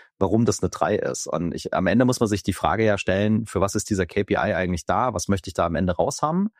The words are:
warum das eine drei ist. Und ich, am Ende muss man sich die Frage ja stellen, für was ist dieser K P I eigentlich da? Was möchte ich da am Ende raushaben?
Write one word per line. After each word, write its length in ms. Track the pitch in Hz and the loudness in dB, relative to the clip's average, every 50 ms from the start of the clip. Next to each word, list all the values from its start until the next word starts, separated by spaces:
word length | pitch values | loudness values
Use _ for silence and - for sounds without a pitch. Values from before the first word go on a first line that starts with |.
| - _ _ - | -20 _ _ -2
warum 260 | 95 90 95 113 120 | 0 2 2 2 4
das 180 | 107 101 - | 2 2 0
eine 60 | - 90 | -2 -4
drei 280 | - - 78 78 104 | -2 0 0 0 2
ist. 300 | - - 65 64 - - | 0 0 -2 -4 -6 -6
Und 280 | - - 82 85 85 - | -4 -2 -2 -2 -2 -4
ich, 180 | - - - | -6 -6 -2
am 140 | - 78 90 | -2 0 2
Ende 180 | 90 92 120 131 | 4 4 4 4
muss 160 | 123 123 - | 4 4 2
man 80 | 123 104 | 0 0
sich 140 | 107 98 | 0 0
die 100 | - - | -2 -2
Frage 320 | 95 - - 82 85 107 113 | -2 0 0 0 0 2 2
ja 140 | 107 101 98 | 2 2 0
stellen, 480 | - - 92 95 104 107 110 107 110 | 0 0 0 2 2 2 0 0 -2
für 140 | - - 98 | -2 -2 -2
was 140 | 92 98 - | -2 0 0
ist 140 | 107 - - | -2 -4 -2
dieser 180 | 107 95 90 | -2 -2 -2
K 180 | 85 - 101 101 | 0 -2 -2 -2
P 100 | - 101 | 0 0
I 200 | - - 101 98 | 0 0 0 0
eigentlich 300 | 82 92 90 90 92 - | 0 0 -2 -2 -4 -2
da? 300 | - 90 101 120 127 107 | -2 0 0 0 -2 -2
Was 140 | 90 - - | -4 -2 -2
möchte 200 | 98 95 - - | -2 -2 -2 -4
ich 60 | - | -2
da 100 | - 87 | 0 0
am 100 | 82 80 | 0 0
Ende 200 | 78 95 90 90 | 0 0 0 0
raushaben? 560 | - 85 - - - - 147 165 180 202 214 - _ | 0 0 -2 -2 -2 -2 -2 0 0 -2 -4 -6 _